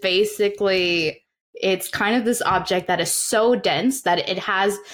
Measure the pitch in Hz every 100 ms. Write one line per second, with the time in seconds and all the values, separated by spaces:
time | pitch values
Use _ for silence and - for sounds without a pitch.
0 | 190 185 208 208 202 202 202 185 180 170
1 | 156 - _ _ _ - 185 185 - -
2 | 208 240 226 240 - 185 170 180 180 170
3 | 165 - - 220 226 247 190 151 233 269
4 | 180 175 - 185 202 190 202 403 -